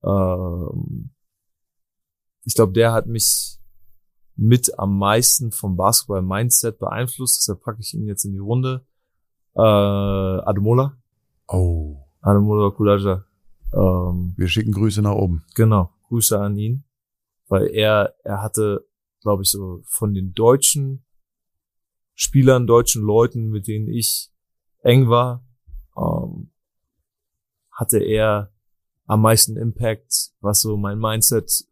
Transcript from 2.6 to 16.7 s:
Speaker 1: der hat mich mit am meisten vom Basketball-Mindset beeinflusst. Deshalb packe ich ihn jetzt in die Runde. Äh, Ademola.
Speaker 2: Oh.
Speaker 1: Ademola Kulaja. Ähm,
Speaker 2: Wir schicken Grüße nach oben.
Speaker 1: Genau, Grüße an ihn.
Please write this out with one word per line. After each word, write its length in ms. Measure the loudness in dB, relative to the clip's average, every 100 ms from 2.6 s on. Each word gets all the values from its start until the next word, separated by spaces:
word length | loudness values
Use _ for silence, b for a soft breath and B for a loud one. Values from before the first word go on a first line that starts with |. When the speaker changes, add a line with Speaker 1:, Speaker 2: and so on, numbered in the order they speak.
| 2
Speaker 1:
der 180 | 4 2
hat 140 | 2 -2
mich 520 | -2 -2 -2 -6 -14 -20 -20 -20 -20 _ _ _ -2
mit 420 | 4 4 2 -2
am 200 | -2 0
meisten 540 | 2 2 2 0 -4
vom 240 | -6 -6 0
Basketball-Mindset 1000 | 2 0 -2 -4 -2 -2 0 0 -2 -6
beeinflusst. 580 | -6 -4 -6 -6 -4 -2
Deshalb 220 | -2 -6
packe 180 | -8 -12
ich 120 | -10
ihn 120 | -8 -8
jetzt 200 | -6 -8
in 80 |
die 60 | -8
Runde. 460 | -4 -2 -2 -6 _ _ _ _ _ _ _ 2
Äh, 60 |
Ademola. 1400 | 4 4 2 0 -2 -2 -2 -2 -2 -2 2 2 0 -6 _ _ _ _ _
Speaker 2:
Oh. 500 | 0 0 0 -6 -12 -20 _
Speaker 1:
Ademola 500 | 2 4 4 2 0
Kulaja. 520 | 2 2 2 2 -2 -6 _ _ -12 -6
Ähm, 600 | 2 2 2 0 -2 -4 -4
Speaker 2:
Wir 100 | -2
schicken 240 | 0 -2
Grüße 280 | 0 0 0
nach 120 | 0 0
oben. 280 | 0 -2 -6 0
Speaker 1:
Genau, 360 | 4 4 0 _ _
Grüße 280 | -2 0 0
an 180 | -2 -4
ihn. 260 | -4